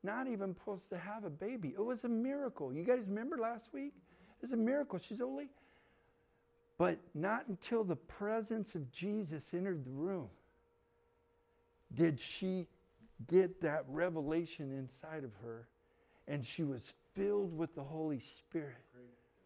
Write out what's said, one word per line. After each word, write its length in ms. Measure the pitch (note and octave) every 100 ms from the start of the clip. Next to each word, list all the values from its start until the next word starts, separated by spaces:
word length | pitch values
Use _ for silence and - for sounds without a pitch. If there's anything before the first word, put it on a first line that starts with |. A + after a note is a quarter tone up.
not 260 | F#3 A3+ C4
even 260 | A3 G3
supposed 360 | F3+ - G3 -
to 80 | F3+
have 280 | F#3 G#3+ G3+
a 40 |
baby. 440 | D3+ G3 B3+ D#3 F#3+
It 80 |
was 220 | A3 B3 A#3+
a 20 |
miracle. 640 | A3+ B3 C#4 C4+ - C3+
You 120 | C#3
guys 220 | F3+ B3 G3+
remember 300 | G3+ A#3+ D#4+
last 360 | A3+ A#3 -
week? 200 | C#4 C#4 - - - - -
It's 120 | A#3+
a 40 | A#3+
miracle. 400 | A3+ C#4 C#4+ F#3+
She's 220 | - A3
only, 300 | B3+ C4+ C#4+ - - - _ _ _ _ _ _ _ _ _ -
but 220 | F3+ E3+ -
not 340 | D3 F3+ A#3 -
until 360 | F#3 - A#3
the 140 | G3+ D#3
presence 760 | - - G3+ A3+ G#3+ A3 G3 F3
of 140 | C3+
Jesus 640 | - F#3+ G#3 F3+ D#3 -
entered 300 | E3+ F#3+ F3
the 80 | B2+
room 380 | C3+ E3+ F#3+ A2+ - _ _ _ _ _ _ _ _ _ _ _ _ _ _ -
did 240 | A#2+ E3 C#3+
she 520 | - - F#3+ F#3 E3+ - _ _ - - A2+
get 320 | F3+ F#3 F#3
that 240 | D#3+ D3+ C3+
revelation 840 | D3 F3 D#3+ C#3+ D#3+ E3 - C#3+
inside 540 | C3+ C3 - D#3 D#3+ C3+
of 80 | G2+
her, 240 | A#2 A2+ A#2 _ _ _ _ _ -
and 160 | D3 A#2
she 180 | -
was 300 | D#3 C3 - - _
filled 440 | - G3 G3+ G3 D#3+
with 180 | D#3+ D#3
the 80 |
Holy 380 | C#3 D#3+ D#3 C#3
Spirit. 560 | - - - E3+ D3 A#2+ - B2 B2 - _ _